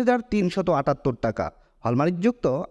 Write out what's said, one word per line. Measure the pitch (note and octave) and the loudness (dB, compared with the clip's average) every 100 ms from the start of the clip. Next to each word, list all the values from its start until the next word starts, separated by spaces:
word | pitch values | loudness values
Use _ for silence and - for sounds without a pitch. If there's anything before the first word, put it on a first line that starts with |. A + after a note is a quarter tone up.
হাজার | B3 B3 A#3 | 2 0 0
তিনশত | G#3 F3+ G3 F3+ D3+ | 0 0 0 0 0
আটাত্তর | C#3+ C#3 C3+ A#2+ A2+ | 0 0 -2 -2 -4
টাকা। | G#2+ D#2 - _ _ | -2 -6 -8 _ _
হলমার্কযুক্ত | A2+ A#2+ D#3 F3 G#3+ B3 D#3 C3+ - | -2 0 0 0 0 0 -2 -2 -2